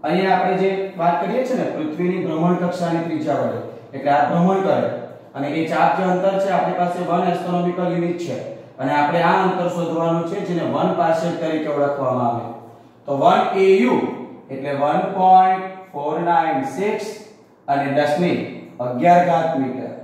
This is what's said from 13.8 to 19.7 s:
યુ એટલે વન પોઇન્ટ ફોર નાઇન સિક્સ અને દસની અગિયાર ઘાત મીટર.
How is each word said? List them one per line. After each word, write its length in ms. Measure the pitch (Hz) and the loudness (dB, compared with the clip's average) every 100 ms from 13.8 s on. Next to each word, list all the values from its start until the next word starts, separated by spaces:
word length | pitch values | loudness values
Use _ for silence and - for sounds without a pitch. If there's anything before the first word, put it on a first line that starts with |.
યુ 140 | 240 - - - - - - | 6 2 0 -6 -12 -16 -14
એટલે 240 | 135 143 - | -8 -4 -2
વન 180 | 147 - 190 190 | 0 0 -2 2
પોઇન્ટ 480 | 185 185 185 185 190 - - | 8 8 8 2 -4 -14 -12
ફોર 260 | 143 151 156 | -8 -4 -2
નાઇન 460 | 170 170 160 147 135 | 2 2 2 -2 -4
સિક્સ 420 | 180 208 226 - - - - - _ - | -2 -2 -2 -6 -10 -16 -20 -20 _ -2
અને 200 | 139 139 151 | -2 0 0
દસની 400 | 147 185 175 120 - - - - | 2 2 0 0 -4 -10 -16 -8
અગિયાર 460 | 123 127 175 175 175 | -6 2 6 6 6
ઘાત 300 | 170 160 139 | 2 2 -2
મીટર. 300 | 127 | -2